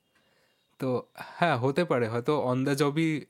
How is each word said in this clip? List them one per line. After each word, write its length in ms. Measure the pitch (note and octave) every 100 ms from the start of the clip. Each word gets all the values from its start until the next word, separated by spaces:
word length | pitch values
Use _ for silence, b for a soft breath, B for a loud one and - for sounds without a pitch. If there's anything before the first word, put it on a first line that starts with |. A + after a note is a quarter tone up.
| _ _ _ _ _ _ _ -
তো 200 | C3+ B2 -
হ্যাঁ, 420 | - - - F3 B2+
হতে 280 | C3 C#3+
পারে 240 | E3+ C3 A2+
হয়তো 440 | A#2+ B2 D3 B2+
on 160 | B2+ C3
the 100 | C#3
job-ই 420 | C#3+ D3+ D#3+ D3+